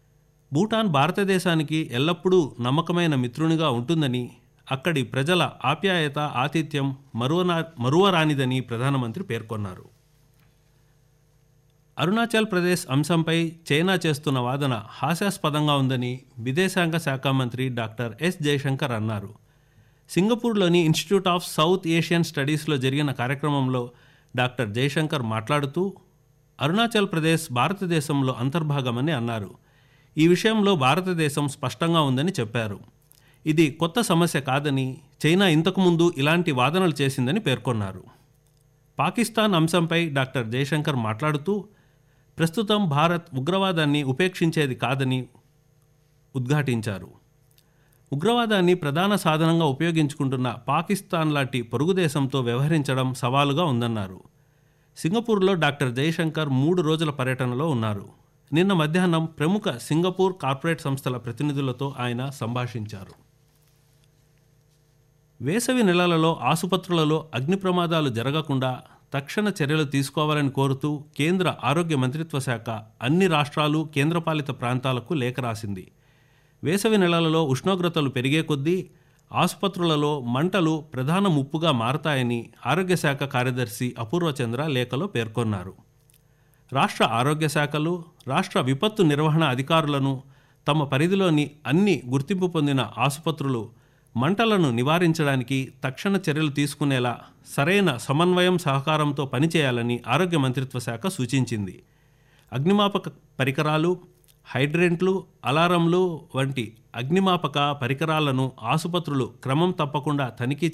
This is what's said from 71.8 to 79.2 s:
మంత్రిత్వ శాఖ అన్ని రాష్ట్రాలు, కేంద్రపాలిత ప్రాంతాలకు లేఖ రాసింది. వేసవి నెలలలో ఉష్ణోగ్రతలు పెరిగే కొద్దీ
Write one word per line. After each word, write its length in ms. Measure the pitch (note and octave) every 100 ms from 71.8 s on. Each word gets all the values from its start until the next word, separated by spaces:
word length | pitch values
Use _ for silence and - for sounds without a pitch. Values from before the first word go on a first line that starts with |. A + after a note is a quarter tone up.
| E3+ D3
మంత్రిత్వ 440 | B2+ D3+ D#3+ C#3+
శాఖ 300 | C3+ A#2 A2+ A2 A2 -
అన్ని 260 | A#2+ E3 F#3+
రాష్ట్రాలు, 640 | D#3 C#3+ - D3+ D3+ D3+ C#3
కేంద్రపాలిత 520 | D3 E3+ E3 D#3 C3+
ప్రాంతాలకు 640 | B2 B2 B2 C3+ B2+ G#2+
లేఖ 260 | A#2 A#2+ B2+
రాసింది. 520 | B2 G#2+ G2+ F#2+ - _ _ _ _ _ _ _
వేసవి 340 | B2+ G3 A3+ G#3+
నెలలలో 480 | F3 E3+ E3 D#3 D#3
ఉష్ణోగ్రతలు 640 | C3 F#3+ F#3+ F3 E3 C#3
పెరిగే 320 | B2+ C3 D#3
కొద్దీ 460 | D#3 D3 D3 F#3 F3 _ _ _